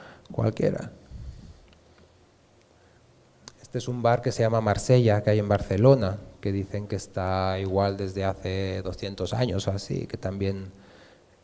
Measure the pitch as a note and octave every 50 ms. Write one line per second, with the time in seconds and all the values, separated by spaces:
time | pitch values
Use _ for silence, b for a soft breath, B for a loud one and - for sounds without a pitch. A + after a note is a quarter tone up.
0 | B B B B B - - - A2+ A2 - - - G#2 - - - - - -
1 | - - - - - - - - - - - - - _ _ _ _ _ _ _
2 | - _ _ _ _ _ _ _ _ _ _ _ _ _ b b b b b b
3 | _ _ _ _ _ _ _ _ _ - - _ - - - B2+ - - B2 B2
4 | A#2 A#2 A#2+ A#2+ - B2+ - - A2+ A2 A#2 A2+ A2 G#2 G2+ - - - B2+ B2
5 | A#2 A2 G#2 G#2 - G#2+ G#2 G#2+ G#2 G2+ G2+ G2 - - F#2+ F#2+ A2+ C3 C#3 B2
6 | G#2+ F#2 G2+ G2+ - - - - - G2+ G2 G2 F#2+ - - G2+ G#2 G2+ G#2 F#2
7 | - - - G2 F#2 F#2 F#2 F#2+ F#2 F#2+ F#2+ F#2+ G2 F#2+ F#2 G2 G2 G2+ G2 G2
8 | G2+ F#2+ F#2 G2 F#2+ G2 F#2+ - - F#2 F#2 F#2+ G2 F#2+ F#2 F#2+ F2+ F2+ E2+ -
9 | G2+ G2 G2 - F#2 F2 - A#2 B2+ B2 F#2 F#2+ - G2 G2 G2 - - - F2
10 | - - - - - F#2+ F#2+ G2 G2 G2 G2 G2 F#2+ F#2 b b b b b b
11 | b b b b b b b _